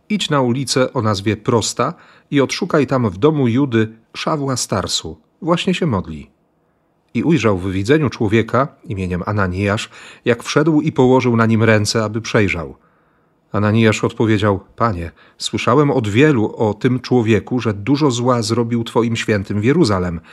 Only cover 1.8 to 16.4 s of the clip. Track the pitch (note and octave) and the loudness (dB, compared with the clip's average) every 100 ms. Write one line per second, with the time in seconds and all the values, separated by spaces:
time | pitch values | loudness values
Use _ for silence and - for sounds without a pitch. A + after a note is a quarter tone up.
1.8 | C3 E3+ - _ - C#3+ C3 - F#3 D#3+ | -4 -6 -18 _ -4 0 0 -2 -2 0
2.8 | B2+ C3 A2+ F2+ D3 D3+ B2 B2 C#3+ A2+ | 0 0 -2 0 0 2 2 2 0 0
3.8 | A2 A2+ _ - - D#3 C3+ B2 - G#2 | 0 -4 _ -10 -4 -4 -4 -4 -4 -4
4.8 | E2+ - E2 D#2+ _ _ D#3+ F3 - F3+ | -4 -6 -8 -14 _ _ -2 -2 0 -2
5.8 | E3 G2 E2 D2+ - _ _ _ _ _ | 0 -2 -4 -10 -16 _ _ _ _ _
6.8 | _ _ _ A#2+ C#3 D#3+ A2 F#2+ G2 F#2+ | _ _ _ -2 2 2 2 0 -2 -2
7.8 | G2+ D#3 C3+ - A2 A2 A2+ A#2+ D3 - | 2 2 0 -2 0 2 2 0 -2 -6
8.8 | - G2 F#2 F2+ G2 G#2 F#2 F2+ G2+ G2+ | -10 -6 -4 -4 -4 -2 -2 -2 -2 -2
9.8 | - - - - B2 A#2 - D3+ D#3 D3+ | -6 -16 -20 -6 -2 -2 0 0 2 2
10.8 | D#3 C#3 B2+ B2+ A#2+ A2+ A2 A2 A2+ G#2+ | 2 2 4 4 4 2 2 4 4 4
11.8 | G2+ A#2 G#2+ A2 - A#2+ A2 F2 C#2+ - | 2 -2 -2 -6 -2 0 0 -2 -8 -14
12.8 | _ _ _ _ _ _ _ G2+ G#2 A2 | _ _ _ _ _ _ _ -2 0 4
13.8 | A2+ G#2 A#2 - A2+ G#2+ G#2+ F#2+ - - | 4 2 -2 0 0 2 2 0 -4 -4
14.8 | A#2 F2 E2+ - _ - - G#2 B2+ C3+ | -2 -2 -8 -14 _ -12 -8 -4 0 2
15.8 | C#3+ B2 G#2+ G#2+ D#3 B2+ | 2 0 0 4 4 4